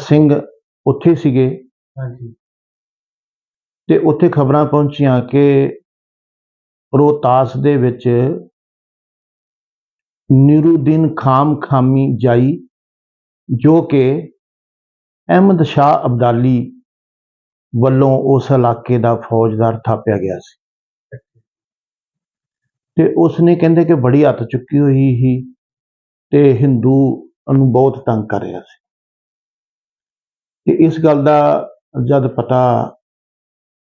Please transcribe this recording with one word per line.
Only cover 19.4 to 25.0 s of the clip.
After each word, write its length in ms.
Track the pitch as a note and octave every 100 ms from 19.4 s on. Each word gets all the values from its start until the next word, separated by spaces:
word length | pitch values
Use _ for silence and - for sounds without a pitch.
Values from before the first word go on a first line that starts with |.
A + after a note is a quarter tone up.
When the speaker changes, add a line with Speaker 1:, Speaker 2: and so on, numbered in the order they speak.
| A2+ G#2+ A2+ A2+ -
Speaker 1:
ਥਾਪਿਆ 320 | A2 A2 G2+
ਗਿਆ 200 | F#2 F2+
ਸੀ। 180 | - _ _ _ _ _ _ B2+ _ A#2 _ _ _ _ _ _ _ _ _ _ _ _ _ _ _ -
ਤੇ 160 | D#3+ -
ਉਸਨੇ 380 | E3 - E3+ E3+
ਕਹਿੰਦੇ 280 | E3 E3 E3
ਕਿ 100 | D#3+
ਬੜੀ 320 | B2 C#3 D3
ਅੱਤ 140 | B2
ਚੁੱਕੀ 360 | A2+ B2+ - C#3+
ਹੋਈ 300 | C#3+ C3+